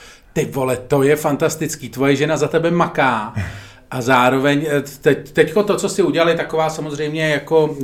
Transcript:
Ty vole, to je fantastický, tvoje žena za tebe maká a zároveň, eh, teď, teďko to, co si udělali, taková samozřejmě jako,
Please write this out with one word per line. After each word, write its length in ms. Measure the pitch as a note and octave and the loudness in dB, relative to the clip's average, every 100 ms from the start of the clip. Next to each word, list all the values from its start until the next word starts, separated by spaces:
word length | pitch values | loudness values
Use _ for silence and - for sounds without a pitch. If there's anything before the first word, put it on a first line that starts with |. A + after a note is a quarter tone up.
| - - _ | -20 -20 _
Ty 120 | D#3+ C3 | -4 -4
vole, 320 | C3+ C3 B2 | -2 -2 -2
to 260 | - C#3+ | 0 2
je 120 | C#3 D3 | 4 2
fantastický, 760 | D3+ C#3 D#3+ D#3+ D3+ - B2 | 0 0 -2 -2 -8 -8 -10
tvoje 260 | A#2+ C3+ C3+ | -2 0 2
žena 220 | D3+ D3+ | 0 0
za 100 | C#3+ | 0
tebe 240 | E3 E3+ | 0 0
maká 600 | F3 E3+ - C3+ A2+ A2 G#2+ F2 - - - - | 0 0 0 0 0 -4 -8 -8 -10 -18 -20 -12
a 100 | B2+ | -4
zároveň, 640 | A#2+ B2+ B2 C3+ C#3+ C#3+ D#3 | 2 4 4 4 2 0 0
eh, 120 | C#3+ C3 - | -2 -4 -2
teď, 300 | - C3 - | 2 2 0
teďko 320 | - D#3+ G#3+ | 0 2 2
to, 140 | G3+ F#3 | 0 0
co 120 | G3 | -2
si 140 | G3 | 0
udělali, 320 | E3+ D3+ E3 E3 | 0 2 2 0
taková 340 | D3 D#3 D#3 | -2 -2 -2
samozřejmě 600 | D#3+ D3+ C#3+ D3+ D#3+ D#3 | -2 -8 -6 -4 -2 -2
jako, 460 | C#3+ C#3+ D#3+ D3+ C#3 | -2 2 2 2 -2